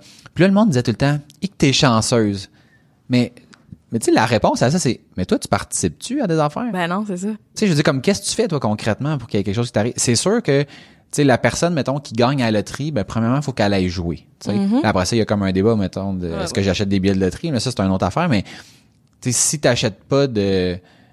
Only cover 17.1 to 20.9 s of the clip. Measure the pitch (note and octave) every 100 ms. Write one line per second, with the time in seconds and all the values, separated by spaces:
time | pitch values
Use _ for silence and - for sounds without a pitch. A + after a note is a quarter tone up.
17.1 | F#2+ F#2+ - E3+ B2+ C3 - F#2+ F#2+ F#2
18.1 | - F3 G#2+ - - - - _ _ _
19.1 | _ B2+ A#2+ - D3+ D3 A#2+ A#2+ - -
20.1 | C#3 C#3 A2 G2 F#2+ F2+ F2+ -